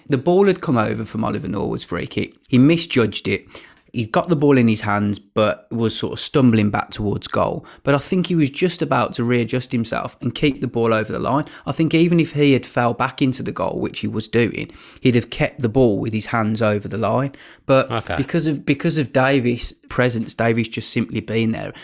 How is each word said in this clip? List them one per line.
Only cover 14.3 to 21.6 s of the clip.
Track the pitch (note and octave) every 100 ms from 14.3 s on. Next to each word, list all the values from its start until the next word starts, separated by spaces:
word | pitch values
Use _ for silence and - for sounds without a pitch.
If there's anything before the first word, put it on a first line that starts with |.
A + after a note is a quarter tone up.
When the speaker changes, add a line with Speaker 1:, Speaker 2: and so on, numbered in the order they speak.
| A#2 A2+ - - - - -
Speaker 1:
he'd | C3 A#2+
have | -
kept | - D3+ -
the | A#2+
ball | C3+ B2 G2+
with | A2+
his | G#2+ -
hands | A#2 G#2+ A2
over | A2 G#2 G#2
the | G2+
line. | G#2 A#2 C#3 - - - -
But | C3+ B2+
Speaker 2:
Okay. | A#2 - F2
Speaker 1:
because | C3+ E3+ D3+
of, | C#3+ -
because | C#3+ E3+ D#3
of | B2+
Davies' | C3 C3 C#3 A#2+ A#2+ - - -
presence, | - B2 A2+ A2+
Davies | - A2+ A#2 A2+
just | - -
simply | B2 A2 A2+
being | G2 A2 A2+
there, | G#2+